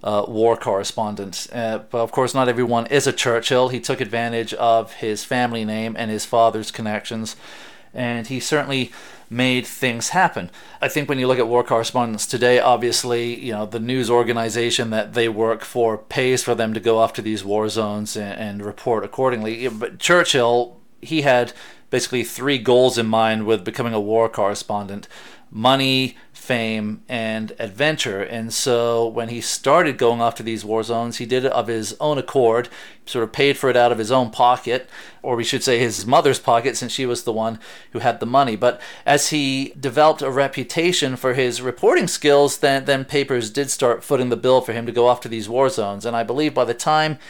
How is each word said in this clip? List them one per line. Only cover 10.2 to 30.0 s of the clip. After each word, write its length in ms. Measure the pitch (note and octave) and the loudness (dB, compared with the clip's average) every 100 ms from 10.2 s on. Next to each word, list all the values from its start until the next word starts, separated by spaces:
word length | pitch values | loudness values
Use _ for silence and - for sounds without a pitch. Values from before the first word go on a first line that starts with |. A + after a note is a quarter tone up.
| F3 - F2 - - - | 2 0 -10 -14 -18 -6
I 80 | C#3 | -4
think 180 | D#3 C#3 | -2 -2
when 100 | C3+ | 0
you 100 | B2+ | 2
look 120 | B2+ | 2
at 80 | A2+ | 2
war 160 | A#2+ | 2
correspondents 640 | A#2 A#2 A#2 B2+ A#2 G#2+ - | 2 0 0 -2 -2 -4 -4
today, 320 | A#2 B2 B2 | 2 4 6
obviously, 800 | B2+ A#2+ A#2 A2+ B2+ A#2+ A#2+ A#2+ | 6 4 2 -2 -2 -2 -2 -6
you 140 | C3 | -6
know, 120 | G#2 G#2+ | -6 -6
the 140 | A#2 | -6
news 300 | A#2 C3 A2+ | -2 -2 2
organization 800 | A#2+ B2 A#2 A2+ A2+ A#2 A#2 A2+ | 4 4 0 -2 0 0 0 -2
that 240 | A2 G#2 | -2 -2
they 160 | A#2+ A#2 | 0 0
work 340 | G#2 A2+ A2 | 2 0 0
for 340 | - B2 A2+ G#2+ | -4 0 0 0
pays 460 | - C#3 C3 B2+ | -4 -2 2 2
for 100 | - | 0
them 200 | A2+ A2 | 0 -2
to 80 | A2 | -2
go 160 | A2+ A2+ | 2 4
off 160 | A2+ | 2
to 80 | - | 0
these 240 | G#2+ G#2+ G2 | -6 -6 -2
war 240 | G#2+ G#2+ | -2 -2
zones 480 | A2 G#2+ G#2 G#2 A2 | -2 -2 -4 -6 -8
and, 200 | G2+ G2 | -8 -8
and 280 | G#2 G2+ G#2 | -8 -8 -10
report 400 | G2+ B2+ A2 G2 | -6 -2 -2 -2
accordingly. 640 | - C3 A#2+ G#2+ A#2 C3 | -2 -2 0 -4 -4 -6
But 300 | A3 A#3+ - | -6 -10 -4
Churchill, 840 | - F3 E3+ C3+ A#2+ A#2+ A#2+ - - - | 2 4 4 2 2 2 0 -8 -20 -18
he 200 | - D#3+ | -6 -2
had 320 | C#3+ B2+ A#2+ - - - - | 2 2 2 -6 -20 -20 -4
basically 360 | B2+ - B2 A2 | -4 -2 -4 -6
three 320 | - C3+ C3+ | -4 -2 0
goals 400 | A2+ B2 B2+ A#2+ | 4 6 6 2
in 100 | A2 | 0
mind 380 | A2+ A2+ A2 G#2+ | 2 2 0 0
with 180 | G#2+ | 0
becoming 300 | F#2 A#2+ A#2+ | -2 -6 -4
a 80 | A2 | -2
war 260 | G#2 A2+ A2+ | 0 2 2
correspondent: 800 | - G2+ G#2 - G#2 G2 G2+ - - - - - | 0 -2 -2 -4 -6 -6 -12 -14 -20 -20 -20 -14
money, 680 | A2 B2 C3+ C3+ C3 C3 - - | 0 2 4 2 2 0 -6 -20
fame, 720 | - - A#2+ A2+ A2 G#2+ G#2+ - | -12 -4 -2 -2 -4 -6 -8 -8
and 460 | B2 A2 A2 G#2+ - | -6 -4 -6 -8 -8
adventure. 600 | A2+ G2+ D3+ D#3 B2 G2 | -8 -2 -2 0 -4 -4
And 320 | G2 A#2 A2+ | -6 -6 -6
so 540 | - C3+ A#2+ A#2 A#2 A2+ | -4 0 2 2 2 0
when 220 | A2+ A#2 | -2 -6
he 120 | A#2+ | -6
started 560 | - - C3+ D#3+ D#3 | -6 -2 4 4 4
going 240 | A#2 | 2